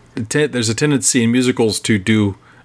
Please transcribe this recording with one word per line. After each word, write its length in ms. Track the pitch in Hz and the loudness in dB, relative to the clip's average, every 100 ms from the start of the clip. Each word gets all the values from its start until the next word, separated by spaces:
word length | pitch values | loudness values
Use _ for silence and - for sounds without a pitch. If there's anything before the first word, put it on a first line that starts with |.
| - | -14
the 80 | - | -10
te-, 220 | 110 147 151 | -4 -2 -2
there's 220 | 123 113 | -2 -4
a 60 | 110 | -2
tendency 480 | 151 135 - 131 | 0 0 0 2
in 80 | 113 | 2
musicals 480 | 123 127 127 113 98 | 2 2 2 0 0
to 180 | - 107 | -2 0
do 380 | 92 110 101 98 - - | 2 2 0 -2 -12 -18